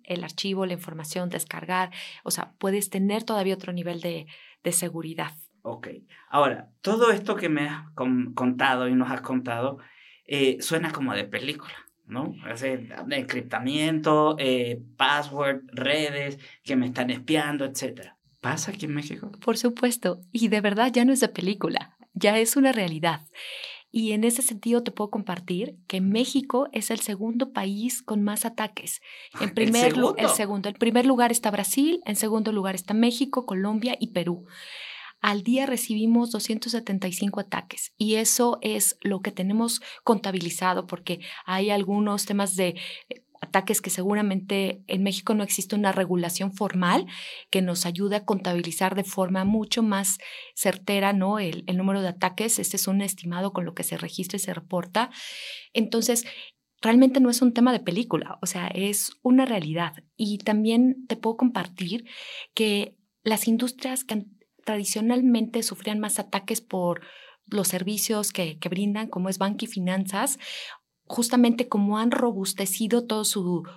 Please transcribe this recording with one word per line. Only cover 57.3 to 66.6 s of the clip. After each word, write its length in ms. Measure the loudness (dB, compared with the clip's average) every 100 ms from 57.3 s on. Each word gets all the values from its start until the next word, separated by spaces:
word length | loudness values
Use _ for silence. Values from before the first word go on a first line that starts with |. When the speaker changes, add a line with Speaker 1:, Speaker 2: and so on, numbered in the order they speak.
| 8
Speaker 1:
un 120 | 4
tema 180 | 6 4
de 80 | 2
película, 600 | 0 -2 0 -2 -2 -8
o 60 | -6
sea, 200 | -4 -4
es 440 | -2 -2 -2 -4 -2
una 240 | 6 6 6
realidad. 480 | 0 -2 -2 -4 -6 -20 -6
Y 240 | -4 -2
también 680 | 0 2 4 6 4 4 -4
te 80 | -4
puedo 220 | -2 2
compartir 680 | 2 0 -6 -6 -6 -6 -8 -18 -16 -16 -10 -2
que 400 | 0 0 -4 _ _ _
las 240 | 0 2 2
industrias 560 | 2 0 -4 -6 -6
que 120 | -6 -8
han-, 220 | -8 _ _ _ -6
tradicionalmente 960 | -4 -2 0 2 4 6 4 2 -2
sufrían 380 | -4 -4 -4 -2
más 180 | -2 -4
ataques 420 | -2 -4 -2
por 420 | -6